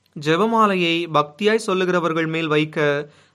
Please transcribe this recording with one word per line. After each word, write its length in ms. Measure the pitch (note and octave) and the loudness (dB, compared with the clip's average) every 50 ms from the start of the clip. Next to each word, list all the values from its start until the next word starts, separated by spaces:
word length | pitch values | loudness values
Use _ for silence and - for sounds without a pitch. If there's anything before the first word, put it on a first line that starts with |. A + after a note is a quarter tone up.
| _ _ _ E3+ | _ _ _ -6
ஜெபமாலையை 880 | C#3 D#3 D#3+ F3 G#3+ A3+ A#3 A3 G#3+ G3+ F#3+ F#3 F3 E3+ E3 E3+ E3+ E3 D3+ | -2 0 0 2 2 2 2 2 2 2 2 2 0 0 0 -2 -2 0 0
பக்தியாய் 540 | D3 D3 D3+ - - G3+ G#3 A3 A3+ A3+ | 0 0 -2 -4 -2 0 0 0 0 0
சொல்லுகிறவர்கள் 600 | G3+ F#3 F#3 F3+ F3+ F3 F3 D#3+ E3 D#3+ E3 D#3+ | -2 -2 0 0 0 0 0 0 0 0 -2 -2
மேல் 200 | D#3+ D#3+ E3 E3 | -2 -2 -4 -2
வைக்க 600 | D3 D3+ D3+ D#3 D#3 D3+ E3 D3 D3 C#3+ D3 D3 D3+ - _ _ _ | 0 0 0 0 -2 -2 -2 0 0 0 -2 -6 -10 -16 _ _ _